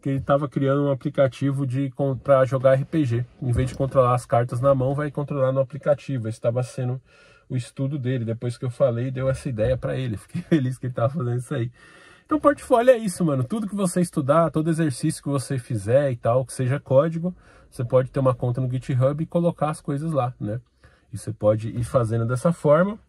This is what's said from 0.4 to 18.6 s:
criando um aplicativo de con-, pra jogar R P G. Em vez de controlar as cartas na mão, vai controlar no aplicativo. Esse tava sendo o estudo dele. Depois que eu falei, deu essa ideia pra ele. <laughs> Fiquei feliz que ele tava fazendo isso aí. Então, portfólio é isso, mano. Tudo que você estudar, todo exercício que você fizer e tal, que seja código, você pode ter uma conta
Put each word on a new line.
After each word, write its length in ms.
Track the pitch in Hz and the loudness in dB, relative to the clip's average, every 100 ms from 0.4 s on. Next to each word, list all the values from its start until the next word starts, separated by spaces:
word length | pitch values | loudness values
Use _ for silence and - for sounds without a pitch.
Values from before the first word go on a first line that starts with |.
| 147 | 0
criando 360 | - 135 139 | -2 0 2
um 60 | 143 | 2
aplicativo 760 | 135 151 139 135 - 139 139 139 | 0 -4 2 0 2 -2 -2 -2
de 240 | 127 139 | -2 -4
con-, 260 | - 139 127 | -2 -2 -2
pra 300 | - 135 131 | 2 4 4
jogar 280 | 131 131 | 2 4
R 100 | 131 139 | 4 2
P 180 | 165 | 0
G. 220 | 139 117 123 _ | 0 0 -4 _
Em 100 | 127 | -2
vez 180 | 120 131 | 0 0
de 40 | |
controlar 400 | - 135 139 123 | -2 0 4 4
as 100 | 123 | 4
cartas 340 | - 120 120 120 | 2 0 0 0
na 140 | 120 | 2
mão, 200 | 131 127 | 2 2
vai 160 | 143 147 | -2 -4
controlar 420 | 143 143 147 131 | -4 -6 0 0
no 80 | 135 | 0
aplicativo. 680 | 135 139 - 143 - 135 110 | -2 -4 -2 -2 0 -6 -4
Esse 120 | 110 | -2
tava 220 | 120 120 | -2 -2
sendo 380 | 123 - 127 131 _ _ _ _ _ | -4 -6 -6 -6 _ _ _ _ _
o 80 | 131 | -8
estudo 420 | 120 - 135 151 | -8 -6 -4 -2
dele. 260 | 123 131 | -2 -2
Depois 340 | 113 113 123 120 | -4 -4 -6 -6
que 80 | 131 | -8
eu 40 | |
falei, 400 | 120 135 117 127 | 0 0 2 -4
deu 200 | 127 131 | -2 -2
essa 180 | 131 - | -2 -4
ideia 300 | 110 113 127 | -2 0 0
pra 180 | 139 139 | -4 -6
ele. 200 | 131 110 | -4 -6
<laughs> 20 | |
Fiquei 240 | - 170 | -8 -10
feliz 340 | - 165 127 131 | 0 2 2 -4
que 100 | 127 | -8
ele 80 | |
tava 200 | 127 117 | -2 -2
fazendo 240 | 147 120 120 | -2 -4 -4
isso 160 | 123 | -4
aí. 180 | 131 117 - - - - - _ | -6 -6 -8 -20 -20 -20 -20 _
Então, 140 | 311 | 2
portfólio 500 | 294 285 - 247 247 | 2 2 2 2 6
é 80 | 247 | 6
isso, 260 | 220 - | 4 -2
mano. 200 | 170 135 | 0 0
Tudo 240 | 120 226 214 | -2 -4 -4
que 60 | |
você 260 | 202 190 180 | -2 -2 0
estudar, 500 | 180 - 135 156 165 | -2 -2 2 4 4
todo 180 | - 156 | 0 -2
exercício 540 | 160 165 127 156 156 | 0 0 0 -4 -4
que 60 | - | -4
você 300 | 139 - 135 | -4 -2 -6
fizer 520 | - 117 98 127 143 | -4 -6 2 2 2
e 60 | 120 | -2
tal, 280 | 117 123 | 0 0
que 80 | 131 | -2
seja 280 | - 127 139 | -4 -2 -2
código, 540 | - 131 160 165 175 180 _ - _ | 2 4 4 0 -6 -8 _ -20 _
você 140 | - | -10
pode 260 | 123 131 131 | 0 2 2
ter 80 | - | 0
uma 160 | 131 | 0
conta 260 | 120 127 123 | 0 -2 -2